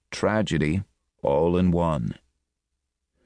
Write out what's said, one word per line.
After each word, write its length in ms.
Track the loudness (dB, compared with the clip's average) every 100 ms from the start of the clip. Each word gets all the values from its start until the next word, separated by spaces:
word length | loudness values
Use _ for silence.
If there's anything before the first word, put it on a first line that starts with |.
| _
tragedy, 720 | -4 0 0 0 0 0 0 -4 _ _ _
all 340 | 0 2 2 2
in 140 | 2
one. 480 | 2 0 -2 -6 -10 _ _ _ _ _ _ _ _ _ _